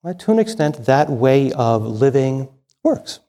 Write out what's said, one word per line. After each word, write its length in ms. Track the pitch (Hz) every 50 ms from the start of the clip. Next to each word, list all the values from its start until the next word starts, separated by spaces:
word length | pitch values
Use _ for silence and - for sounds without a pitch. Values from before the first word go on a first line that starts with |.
| -
Right? 140 | 170 180 180
To 120 | - -
an 80 | 220 226
extent, 460 | 220 220 - - 151 151 147 - 117
that 240 | 131 131 139 151 151
way 420 | 143 113 123 131 131 139 139 131
of 340 | - 139 120 117 117 110 107
living 600 | 113 110 107 135 139 123 139 131 135 131 135 135 - _ _ _ _ _ _
works. 380 | _ 320 277 - - - - - _